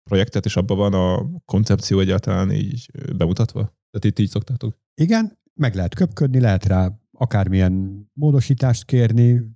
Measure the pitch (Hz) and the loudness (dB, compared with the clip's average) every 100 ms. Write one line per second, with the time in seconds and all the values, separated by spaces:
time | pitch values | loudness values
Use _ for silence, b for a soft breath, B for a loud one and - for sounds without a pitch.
0 | - 98 104 101 101 - 98 98 101 95 | -2 0 0 -2 -2 -2 -2 0 0 2
1 | 92 90 147 175 - 95 107 101 - 98 | 0 0 -4 -10 -4 0 2 0 0 0
2 | 95 95 - 92 95 101 98 117 - - | 2 0 -2 -2 0 -2 -4 -8 -12 -14
3 | - - 82 92 110 104 104 - _ 104 | -10 -2 -2 0 -2 -4 -8 -10 _ -4
4 | 107 - 101 104 - 123 110 - _ - | -2 0 -2 -4 -6 -6 -6 -10 _ -2
5 | 165 226 214 - _ - 131 95 85 - | 0 2 -2 -8 _ -4 -2 0 -4 -2
6 | 185 - 143 127 117 95 92 92 92 104 | -2 0 0 2 4 2 2 2 0 -4
7 | _ _ 120 104 92 95 92 95 98 101 | _ _ -2 0 0 2 2 0 -4 -10
8 | 104 139 151 139 - 131 131 113 - 127 | -16 -2 2 2 2 0 0 0 0 2
9 | 113 117 120 120 110 | 4 4 4 4 -2